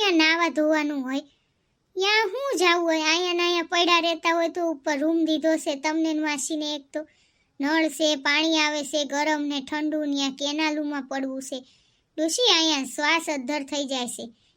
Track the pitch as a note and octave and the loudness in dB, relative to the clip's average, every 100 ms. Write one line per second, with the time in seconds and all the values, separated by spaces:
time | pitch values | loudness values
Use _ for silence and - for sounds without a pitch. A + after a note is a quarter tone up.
0 | G4+ E4 D#4 E4 E4 D4+ D4+ D#4 D4 D4 | 2 4 4 4 2 2 2 2 0 -2
1 | B3+ C4+ D4 _ _ _ _ _ _ F#4 | -4 -6 -6 _ _ _ _ _ _ -2
2 | G4 G#4+ G#4+ A#4+ C#5 G#4 F4+ F4 E4 D#4+ | 2 2 2 -2 -2 2 4 4 2 0
3 | D#4 E4 F4+ F4 F4 F4 E4 F4 F4 E4+ | 2 2 2 0 2 0 0 2 4 2
4 | E4 E4 E4 E4+ E4 F4 E4+ D4 D#4 C#4+ | 2 0 0 0 0 0 -2 -2 -2 0
5 | D#4 E4 D#4+ D#4 D#4+ D#4+ E4 C#4+ D#4 D#4 | 2 2 2 2 2 0 0 -4 -2 0
6 | D#4+ D4+ D#4 C#4+ - D#4 D4+ D4 C4+ D4+ | 0 0 -2 -2 -4 -4 -4 -6 -8 -10
7 | D#4 _ _ _ _ - C#4+ D#4+ D#4 D4+ | -10 _ _ _ _ -4 0 2 0 2
8 | D#4 D4 C#4+ D4 D#4+ D#4+ D4+ D4+ C#4 D4+ | 0 2 2 2 4 2 2 0 -2 -2
9 | C#4 C#4+ D4 D4+ D4 C#4+ C4+ D4+ D4+ D#4 | -2 -2 0 0 -2 -4 -4 -4 -2 -2
10 | D4 C#4 C#4 C4+ C#4+ D4 D#4 D4+ D4 C#4+ | -2 -2 -2 -4 -4 -2 -2 -2 -4 -6
11 | C4+ C4+ C4+ C4 C4+ C4 C4 _ _ _ | -6 -6 -4 -6 -8 -10 -12 _ _ _
12 | _ - D#4+ D#4+ B4 E4+ D#4+ D4 B3+ - | _ -2 -2 2 2 4 2 0 -2 -2
13 | D4 E4 D#4+ D4 B3 D4 C#4 D4 C#4 C4 | 0 0 0 -6 -4 -6 -4 -6 -4 -4
14 | A#3+ - A#3 _ _ | -6 -10 -14 _ _